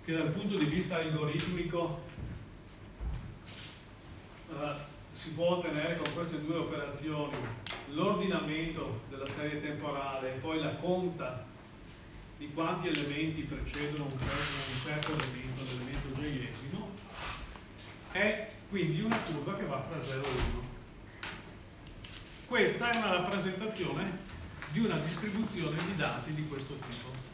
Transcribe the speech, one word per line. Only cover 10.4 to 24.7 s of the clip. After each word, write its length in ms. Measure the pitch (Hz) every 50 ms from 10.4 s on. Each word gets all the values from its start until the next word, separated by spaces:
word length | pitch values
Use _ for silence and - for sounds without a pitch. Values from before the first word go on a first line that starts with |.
| - 160 160 160
la 120 | 147 139
conta 760 | 123 - - 180 180 180 180 170 165 - 131 127 127 120 - - - - - - - - - - - - - - - - - - -
di 140 | - 147 147 151
quanti 360 | 160 160 165 185 - 180 175
elementi 540 | 156 147 147 143 143 151 160 160 156 156 135
precedono 600 | - 147 143 - - - 143 147 147 147 147 143
un 140 | 135 131 131
certo, 520 | 127 - 139 143 147 147 143 139 139 131
un 100 | 127 127 131
certo 300 | 151 151 151 151 156 156
elemento, 500 | 156 - - - - - 131 131 131 131
l'elemento 440 | 127 127 127 123 127 143 143 143 135 135 143
j-esimo, 680 | 147 151 143 127 123 113 107 107 123 143 175 202 208 - - - - - - - - - - - - - - - - - - - - - - - - -
è 380 | - 180 208 208 214 - - - - - - -
quindi 320 | 196 190 165 156 151 160
una 180 | 214 226 226 220
curva 360 | - 175 156 143 139 185 196
che 100 | 202 214
va 160 | 160 139 131
fra 220 | - - 165 151 131
zero 220 | 131 135 135 139
e 40 | 135
uno. 340 | 127 123 117 117 117 120 127 - - - - - - - - - - - - - - - - - - - - - - - - - - - - - - - - - - - -
Questa 460 | - 247 247 196 170 - - 233 240
è 60 | 233
una 140 | 226 220 196 185
rappresentazione 1120 | 175 180 - 196 196 170 190 - - 220 214 214 - 175 147 139 - 190 196 - - - - - - - - - - - -